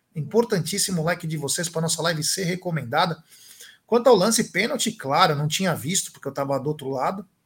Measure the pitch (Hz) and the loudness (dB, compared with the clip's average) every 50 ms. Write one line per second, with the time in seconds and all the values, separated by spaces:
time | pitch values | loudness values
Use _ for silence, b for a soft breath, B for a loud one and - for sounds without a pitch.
0 | b _ - 160 143 143 208 226 233 233 214 175 - - 202 190 - - 185 160 | b _ -10 -8 -6 0 2 2 2 4 2 -2 0 -2 -2 -2 -2 -2 -2 0
1 | 151 170 175 170 - 156 160 151 139 135 - 180 170 - - 160 165 160 - - | 0 0 -2 -2 -4 -6 -6 -4 -4 -4 -4 -4 -4 -4 -2 -2 -2 -2 -2 -2
2 | 156 170 165 151 151 - - 190 190 165 180 180 - 175 165 147 120 117 139 156 | -2 -2 -2 -2 -2 -2 -2 -2 -2 -2 -4 -4 -4 -4 -4 -4 -4 -2 0 2
3 | 185 175 156 B B B B B B B B B B B B B B - 226 240 | 2 2 0 B B B B B B B B B B B B B B 0 2 4
4 | 233 269 240 175 185 226 220 - - - - 180 214 240 - 220 - 226 - - | 6 8 8 8 6 4 2 2 0 0 0 0 0 0 -2 -2 -2 -4 -4 -4
5 | - 135 143 165 185 165 147 139 151 151 - - 190 180 143 110 113 156 190 - | -2 0 4 4 6 4 4 2 0 -2 -2 0 0 0 -2 -2 -2 -2 -2 -2
6 | - - - - - 139 135 143 139 139 139 131 123 151 151 151 127 135 135 127 | -4 -4 -10 -12 -12 -8 -4 -4 -2 -2 -2 -2 -2 -4 -4 -4 -6 -6 -4 -2
7 | 139 175 196 202 190 - _ _ _ | -2 -4 -4 -6 -10 -16 _ _ _